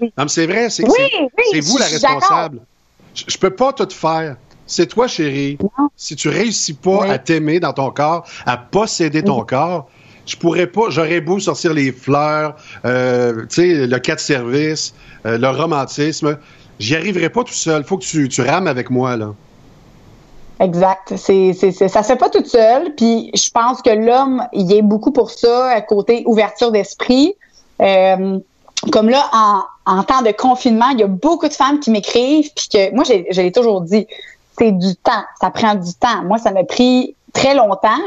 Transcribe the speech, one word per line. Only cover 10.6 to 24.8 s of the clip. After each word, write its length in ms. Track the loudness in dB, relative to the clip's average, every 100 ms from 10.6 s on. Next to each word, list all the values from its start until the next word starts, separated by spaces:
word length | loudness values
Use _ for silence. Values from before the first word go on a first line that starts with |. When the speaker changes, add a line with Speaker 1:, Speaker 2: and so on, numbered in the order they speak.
| -2
Speaker 2:
pas, 160 | 0 -2
j'aurais 320 | 0 0 -2
beau 160 | -2 -2
sortir 320 | -2 -2 -2
les 180 | 0 -2
fleurs, 640 | -4 -2 0 0 -2 -4 -8 -18 -8
euh, 600 | -4 -2 0 0 0 -2 -4
tu 280 | 0 2 2
sais, 80 | 0
le 120 | -2
cas 160 | -2 -6
de 40 |
service, 720 | -2 -4 -2 -2 -2 -4 -8 -14 -20 -12
euh, 140 | -6 -2
le 100 | 0
romantisme, 880 | 0 -2 -2 -4 -4 -4 -2 -4 -4 -10 -20 -20 -12
j'y 140 | -4 -4
arriverai 340 | -2 -2 -2
pas 140 | -2
tout 100 | -4
seul. 280 | -6 -2 -2
Faut 140 | -2 -6
que 80 |
tu, 240 | -4 -4 -2
tu 140 | -2
rames 240 | -2 0 -2
avec 240 | -4 -4
moi, 260 | -2 -2 -4
là. 160 | -8 -12 _ -20 -20 -20 -20 -20 -20 -20 -20 -20 -20 -4
Speaker 1:
Exact. 540 | -2 2 2 2 -4 -6
C'est, 360 | 2 4 4
c'est, 180 | 2 0
c'est, 160 | 2 0
ça 140 | 2
se 60 | 2
fait 80 | 2
pas 120 | 2
toute 180 | 2 2
seule. 460 | 4 4 4 0
Puis 360 | 0 2 2 -2
je 160 | -2 -2
pense 300 | 0 0 0
que 100 | 2
l'homme, 560 | 2 4 4 2 -2 -4
il 200 | -2 2
est 100 | 4